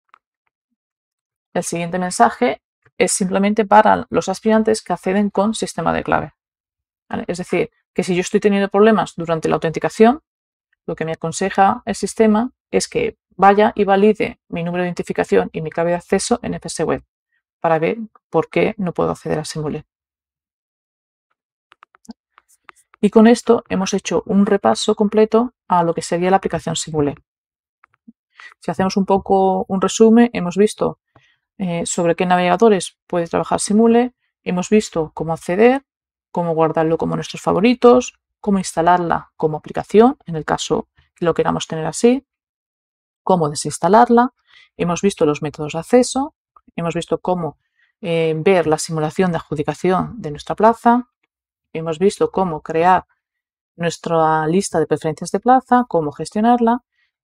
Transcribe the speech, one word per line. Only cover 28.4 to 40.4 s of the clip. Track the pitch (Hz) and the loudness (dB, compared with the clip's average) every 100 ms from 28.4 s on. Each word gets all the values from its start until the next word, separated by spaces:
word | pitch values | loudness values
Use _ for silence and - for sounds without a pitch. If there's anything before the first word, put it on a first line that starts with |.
| - _ | -20 _
Si | - | -8
hacemos | 170 190 202 | -2 -2 0
un | 190 | 0
poco | 196 - 196 190 190 - | 0 2 2 2 0 -4
un | 190 | -2
resumen, | 190 - 220 226 240 | -2 4 6 6 4
hemos | 175 180 170 | 0 -4 0
visto, | 214 - 165 156 _ _ _ _ _ - | 0 0 -6 -6 _ _ _ _ _ -10
eh, | 185 170 170 | -6 -6 -6
sobre | - 170 165 | -2 -2 0
qué | 180 | 0
navegadores | 180 180 180 233 196 - - _ | 0 2 2 2 2 -2 -14 _
puede | 175 170 | -6 -4
trabajar | 175 160 - | -4 -2 -4
Simule, | - 208 233 233 254 - _ _ | 0 2 4 4 0 -6 _ _
hemos | - 180 175 | -6 -6 0
visto | 214 - 165 156 | 0 0 -4 -6
cómo | - 156 | -6 -8
acceder, | 160 - 180 240 269 - _ _ _ _ | -6 -4 2 2 2 -4 _ _ _ _
cómo | - 170 | -6 -2
guardarlo | 160 160 160 160 165 | 0 0 0 0 0
como | 165 | -2
nuestros | 160 160 165 | -6 -8 -8
favoritos, | - 170 226 247 240 247 240 - _ _ | -4 0 2 4 6 6 2 -8 _ _
cómo | - 196 | -2 -2
instalarla | - - 165 180 170 - - - | -2 -2 2 2 2 -4 -6 -6
como | 156 151 | -4 -4
aplicación, | - - - 202 240 294 - | -10 -10 0 4 6 4 -6
en | |
el | 160 | -10